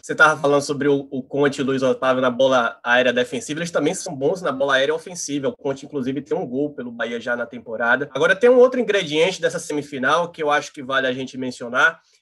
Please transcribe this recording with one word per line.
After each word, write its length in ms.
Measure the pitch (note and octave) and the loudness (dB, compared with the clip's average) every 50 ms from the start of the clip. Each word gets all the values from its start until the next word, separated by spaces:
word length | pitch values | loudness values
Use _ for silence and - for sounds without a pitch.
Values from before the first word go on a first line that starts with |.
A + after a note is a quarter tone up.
Você 140 | - - D3+ | -10 -8 2
tava 240 | C3+ D#3+ D#3 D#3 C#3+ | 4 6 6 6 4
falando 200 | C#3+ C#3+ C#3+ C#3+ | 2 2 2 2
sobre 260 | C#3 - D3 C3+ C3+ C#3+ | 2 0 -2 0 2 2
o, 200 | C#3+ C#3 C3+ - | 2 2 0 -4
o 100 | - C3 | -8 -10
Conte 380 | - - - C#3 D3 C#3+ - - | -8 -6 -2 0 0 0 0 0
e 20 | |
o 40 | C#3 | -2
Luiz 180 | B2+ C3+ C3 C3+ | -2 0 0 2
Otávio 400 | B2+ B2 A#2+ C3 C3 B2+ B2+ B2+ | 0 0 0 0 0 2 2 2
na 80 | C3 | 0
bola 480 | A#2+ A#2+ C3+ C3 C3 B2+ A#2 A2+ - - - | 2 2 2 4 4 4 2 0 -2 -4 -2
aérea 300 | A#2+ A#2+ B2+ B2+ B2+ A#2+ | 2 2 4 4 4 2
defensiva. 460 | B2 B2 - C3+ A#2+ - - D3+ D#3 | 0 0 -2 -4 -8 -8 -6 -6 -6
Eles 100 | F3 E3+ | -6 -4
também 240 | - F#3+ C#3+ D#3 F3+ | -2 0 0 0 -2
são 220 | - - - D#3 | -2 -6 -10 -6
bons 260 | C3 C3+ D3+ F#3+ F3+ | -2 -2 -2 -2 -2
na 100 | F3 D#3 | -2 -4
bola 240 | C3 C3 C#3 C#3 C3+ | -4 -2 0 0 2
aérea 200 | C3 C3+ D3 D#3 | 2 2 0 0
ofensiva. 540 | E3 - G3 F3+ E3+ - - C#3+ D3 C3+ C3 | -4 -6 -10 -12 -12 -8 -6 -6 -4 -4 -4
O 60 | A#2 | -6
Conte, 300 | - - C#3 C#3 C3+ - | -6 -6 -6 -6 -6 -10
inclusive, 360 | C#3+ - C#3+ B2 C3 C3+ C#3+ | -10 -8 -6 -4 -4 -6 -6
tem 140 | C#3 - D#3 | -6 -4 -4
um 120 | F3 F3+ B2+ | -4 -4 -4
gol 260 | B2 C3 D3 D3 D3 | -4 -4 -4 -4 -6
pelo 180 | - A#2+ A#2+ | -8 -12 -12
Bahia 300 | A#2 A#2 A#2 A#2 A#2+ A#2 | -8 -8 -6 -6 -6 -6
já 140 | A2+ B2 A#2+ | -4 -4 -4
na 100 | A#2+ A#2+ | -4 -4
temporada. 640 | A#2 - A#2+ G#2+ B2 A2 A2 A#2+ A#2 B2 - C#3+ - | -8 -10 -14 -12 -10 -6 -2 0 2 2 2 0 -4
Agora, 240 | - C#3 D#3 F3+ F#3+ | -2 0 2 2 4
tem 140 | F#3+ A#3+ A#3+ | 4 6 6
um 80 | B3+ B3+ | 8 8
outro 220 | A#3+ C4 B3+ B3 | 8 6 6 2
ingrediente 600 | A#3 G3+ G3+ G3+ F3+ D3 D3 D#3 E3 F#3 F#3 E3+ | 0 0 0 0 0 0 0 2 2 2 0 0
dessa 200 | D#3+ D#3+ D#3+ E3+ | -2 -2 -2 -4
semifinal 720 | - - D3+ D3 C#3+ - D3 C3 B2+ C3+ D3+ E3+ F3 E3+ | -6 -6 -6 -6 -6 -6 -8 -4 0 2 2 2 0 -2
que 100 | E3+ E3 | -4 -4
eu 80 | D#3 C#3+ | -2 0
acho 240 | D3 D3 D3 - - | 0 0 -2 -4 -10
que 80 | D3 | -12
vale 240 | C3 B2 C3+ C3 C3 | -8 -4 -2 0 0
a 80 | C3 B2+ | 0 -2
gente 240 | C3 C3 B2+ - B2+ | -4 -6 -10 -8 -8
mencionar 640 | B2+ B2+ B2 - B2+ A#2 A#2+ C3+ D3+ E3 E3 - _ _ _ _ | -8 -8 -8 -8 -10 -4 0 2 2 2 2 -2 _ _ _ _